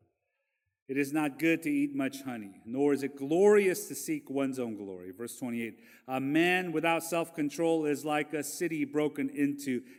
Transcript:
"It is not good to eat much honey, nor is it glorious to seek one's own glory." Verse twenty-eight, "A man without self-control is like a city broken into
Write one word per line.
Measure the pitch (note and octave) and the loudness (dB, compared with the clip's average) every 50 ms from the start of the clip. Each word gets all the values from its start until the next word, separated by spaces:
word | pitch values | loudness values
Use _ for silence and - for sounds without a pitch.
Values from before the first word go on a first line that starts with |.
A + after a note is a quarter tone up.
| _ _ _ _ _ _ _ _ _ _ _ _ _ _ _ _ _ - | _ _ _ _ _ _ _ _ _ _ _ _ _ _ _ _ _ -4
"It | C3 C#3 | -2 0
is | C#3+ C#3 | 0 0
not | D3 D#3 D3+ D3 C3+ C#3 | 0 0 0 -2 -2 2
good | D#3 E3 E3 E3 | 2 4 4 2
to | D#3 D3 | 2 0
eat | D3 C#3+ D3 C#3+ C#3 | 0 0 0 0 0
much | C#3 C3+ C3 C3+ - | -2 -2 -2 -4 -6
honey, | - C3+ A#2+ A2+ G#2 G2+ - - - | -8 -8 -8 -8 -10 -12 -16 -16 -12
nor | A2+ B2 C3+ C#3+ D3 | -6 0 2 4 4
is | C#3+ B2+ | 4 2
it | C#3 C3+ - | 0 -4 -6
glorious | - C#3 C#3 D#3+ F3+ G3+ G#3 G#3 G#3 G3+ F#3 E3+ - - - | -6 -2 0 4 6 8 8 8 8 6 4 2 0 -4 -8
to | C#3 | -10
seek | - - D#3+ D#3 C#3+ - - | -10 -6 -4 -4 -4 -6 -4
one's | C3+ C#3 C#3 C3+ C3 B2+ | -2 -2 0 0 -2 -2
own | A#2+ A2+ G#2+ | -4 -4 -6
glory." | G2 G2+ G2 F#2+ F2+ F2+ F#2 | -8 -8 -10 -10 -10 -12 -14
Verse | F#2 G2+ A#2+ A#2 - - | -10 -10 -10 -10 -8 -8
twenty-eight, | C3 A#2+ A#2 A#2 A#2 A2 - - - - - - _ | -8 -6 -4 -4 -4 -6 -8 -12 -20 -20 -20 -20 _
"A | B2+ C3 C3 | -6 -4 -2
man | C3+ C#3 D3 D#3+ E3+ F3+ F3+ F#3 F3+ F3 | -2 2 2 4 4 4 4 2 0 -2
without | D#3 D#3 D#3+ E3 E3 D#3+ | -2 0 2 2 0 0
self-control | D3+ - F3 E3 E3 E3 - E3 D3 C#3+ - E3+ E3 E3 E3 D#3+ D3+ | 0 -2 -2 -2 -2 -2 -4 -4 -4 -2 0 0 2 2 2 2 2
is | D3 C#3+ C3 C#3+ | 0 -2 -2 -2
like | D#3 D3+ D3+ D3 D3 D#3+ | -2 -2 -2 -2 -2 -4
a | D3 C#3 | -6 -6
city | - - - F3+ E3 D#3+ D3+ C#3+ | -6 -4 -4 -4 -2 0 -2 -2
broken | C3+ C#3+ D3 D3+ D3+ D3 D3 C3+ C3+ | 0 0 0 0 0 0 -2 -4 -4
into | C#3+ D3 C#3+ C#3+ C#3+ C#3 - C3+ B2+ A#2 - - - | 0 0 0 0 0 -2 -2 -2 -2 -2 -4 -8 -16